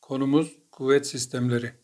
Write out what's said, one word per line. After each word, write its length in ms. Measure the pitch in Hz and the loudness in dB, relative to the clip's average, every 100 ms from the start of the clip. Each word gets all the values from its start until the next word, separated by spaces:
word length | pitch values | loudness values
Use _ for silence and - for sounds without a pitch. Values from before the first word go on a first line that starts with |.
Konumuz 580 | _ 135 135 147 156 - _ | _ -4 2 2 0 -8 _
kuvvet 360 | - 131 139 139 | -8 2 2 2
sistemleri. 640 | 135 123 127 123 120 120 - | -8 -8 -4 0 -2 -4 -14